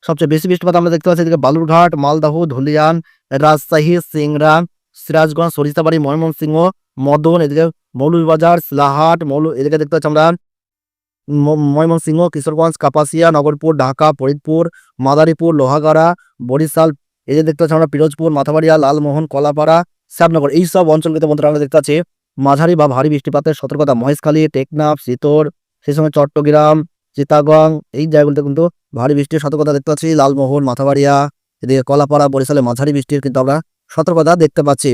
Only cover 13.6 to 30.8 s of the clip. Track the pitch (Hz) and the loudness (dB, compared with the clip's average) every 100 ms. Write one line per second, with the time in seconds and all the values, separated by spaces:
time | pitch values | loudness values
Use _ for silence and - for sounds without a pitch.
13.6 | 156 151 131 135 156 147 131 147 - 160 | -2 0 -2 0 0 0 -4 -4 -4 -2
14.6 | 170 _ _ _ 131 147 156 160 165 156 | -2 _ _ _ 0 2 2 2 0 0
15.6 | 131 143 156 156 165 175 _ _ 123 135 | 0 0 2 2 2 0 _ _ -6 -4
16.6 | 156 - 160 143 _ _ - 143 160 151 | -2 0 0 -2 _ _ -4 0 0 -2
17.6 | 165 156 160 143 156 143 165 147 139 156 | 0 0 0 0 -2 0 -2 -2 -2 0
18.6 | 160 156 139 151 147 143 160 139 147 147 | 2 2 2 0 -2 -4 -4 -2 -2 0
19.6 | 151 165 175 _ _ - 170 165 143 156 | 2 2 0 _ _ 0 0 2 0 0
20.6 | 175 190 170 156 165 156 151 147 156 151 | 0 0 2 2 0 -2 0 0 0 0
21.6 | 143 156 143 151 175 _ _ - 139 139 | 0 0 0 -4 -4 _ _ -4 0 2
22.6 | 170 175 147 127 143 147 143 143 147 151 | 2 2 2 2 0 -2 -2 -2 -2 -4
23.6 | 127 139 147 123 123 147 156 151 156 139 | -6 -4 0 0 0 -2 0 0 0 -2
24.6 | 131 151 151 151 - 123 147 151 151 _ | -6 -4 -2 -4 -6 -4 0 0 0 _
25.6 | _ _ - 147 156 147 143 - 147 151 | _ _ -6 -2 -2 0 0 0 2 2
26.6 | 151 156 156 _ _ - 139 151 147 156 | 4 2 -2 _ _ -8 0 0 4 4
27.6 | 156 156 - 123 160 151 147 143 143 139 | 4 0 -8 -8 0 2 2 0 -4 -2
28.6 | 170 _ _ - 127 143 143 160 143 147 | -2 _ _ -6 -2 0 -2 -4 -4 -2
29.6 | 151 143 135 151 160 156 139 139 135 143 | -2 -2 -2 -4 -2 2 2 2 -2 -2
30.6 | 135 120 | -2 -2